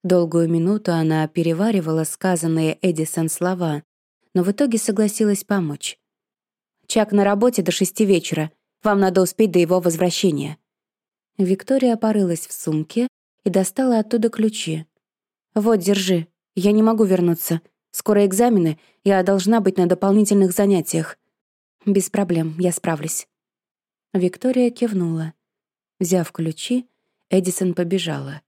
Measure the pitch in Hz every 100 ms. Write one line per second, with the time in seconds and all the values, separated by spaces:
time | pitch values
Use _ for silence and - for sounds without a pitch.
0 | 185 180 165 170 165 170 170 208 202 165
1 | 160 160 156 170 165 165 220 202 160 160
2 | 156 - 190 175 165 160 160 - 190 156
3 | 160 - 160 - 175 185 170 147 _ _
4 | _ _ _ 185 180 202 285 220 - 208
5 | 214 - 214 202 - 202 160 143 - -
6 | _ _ _ _ _ _ _ _ _ 226
7 | 208 202 202 202 247 240 175 - 185 -
8 | 196 180 - 165 156 _ _ _ 214 202
9 | 190 180 180 - 220 175 165 185 175 165
10 | 180 - 196 143 143 156 _ _ _ _
11 | _ _ _ - 185 190 - 269 247 226
12 | 220 214 185 165 - - - 156 156 226
13 | 254 _ _ _ 202 185 185 - 262 226
14 | 214 240 226 - 220 214 - 156 156 _
15 | _ _ _ _ _ 214 214 220 175 196
16 | 185 175 165 _ _ - 196 214 220 220
17 | 202 185 175 165 - 165 _ _ _ -
18 | - 202 202 190 240 214 165 151 _ _
19 | 196 190 180 196 185 226 190 190 175 180
20 | 196 208 202 202 190 180 202 190 - -
21 | - - _ _ _ _ _ _ - 196
22 | 185 202 190 165 160 156 180 - - 160
23 | 156 - - _ _ _ _ _ _ _
24 | _ 190 180 - 254 254 240 240 233 196
25 | 170 165 160 _ _ _ _ _ _ _
26 | 175 185 160 - 165 156 - 247 247 _
27 | _ _ _ 190 185 - 185 170 170 190
28 | 170 143 139 147